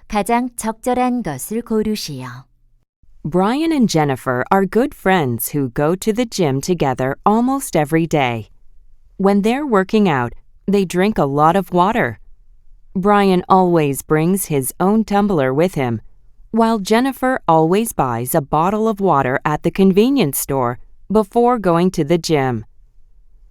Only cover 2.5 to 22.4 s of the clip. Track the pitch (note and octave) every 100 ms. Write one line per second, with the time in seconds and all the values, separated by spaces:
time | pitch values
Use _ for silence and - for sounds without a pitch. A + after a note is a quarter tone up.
2.5 | _ _ _ _ _ - - D#3 F3 G3
3.5 | C4+ E4 D4+ G#3+ D#3+ D3 C3 - B2 B2
4.5 | G3 G3 G#3+ C#4+ - F#3+ F#3+ C3 A#2 -
5.5 | D3 C3+ C3 D3 F#3+ A3 G#3+ B3 - D#3
6.5 | C3+ C#3 F3 C#3+ B2+ C3 C#3 G3+ A3 B3
7.5 | C4+ - - C#3+ D#3+ E3 D#3 B2+ A#2 A2
8.5 | - - - - - - - F#3+ G3+ G#3
9.5 | B3+ D4+ G3+ F#3+ A3 G3+ C3+ A#2+ - -
10.5 | - - G3+ F#3 F3 G3+ A3 C#3+ C#3+ D#3
11.5 | F#3+ F3+ F3 F#3 A#3 C3 G#2 - - -
12.5 | - - - - F#3+ G3 G3+ G3 F3+ -
13.5 | F#3+ F3+ E3+ D3 C3+ - D#3 E3 G3 -
14.5 | D3 B2+ - F3+ A3 G#3 G3+ G#3 E3+ C3
15.5 | C3+ F#3 D#3 B2 A2+ - - - - -
16.5 | A3+ A3+ A3+ F#3 A3 C4+ B3+ C4 C4 -
17.5 | D#3+ D#3+ F#3+ A3+ - C3 A#2 B2+ E3 C#3
18.5 | D#3 F3 G#3+ A3 G3+ F#3+ C#3+ B2+ C3+ D#3
19.5 | D3+ E3 - F#3+ F#3+ A#3+ C#4 D3+ - -
20.5 | C3+ A#2+ B2+ - - - G3+ G#3 A#3 A#3+
21.5 | B3 F#3 E3+ F#3 F3+ C#3+ F3 - D3+